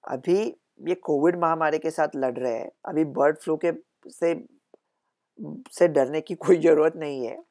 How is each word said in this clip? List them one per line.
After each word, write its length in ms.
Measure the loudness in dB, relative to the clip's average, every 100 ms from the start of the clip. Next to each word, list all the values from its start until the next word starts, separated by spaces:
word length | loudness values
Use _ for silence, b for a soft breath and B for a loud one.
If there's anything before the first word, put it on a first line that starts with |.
| -10
अभी 480 | -8 0 0 0 -8 _ _
ये 120 | -6
कोविड 440 | -6 -2 2 2 2
महामारी 400 | 0 2 0 0
के 120 | -4
साथ 180 | -2 -2 0
लड़ 220 | -4 -2
रहे 160 | -4
हैं, 180 | -4 -8 _
अभी 200 | -6 -2
बर्ड 340 | -2 2 0 0
फ्लू 180 | -4 -2
के 160 | -2 -2 _ _ -20
से, 360 | -2 -2 -2 -6 _ _ _ _ _ _ _ _ -16 -14 -12 -14
से 180 | 2 2
डरने 320 | 4 0 -2
की 140 | -6
कोई 220 | -8 2 4
ज़रूरत 400 | 6 4 4 0
नहीं 300 | -8 -6 -8
है। 180 | -8 -18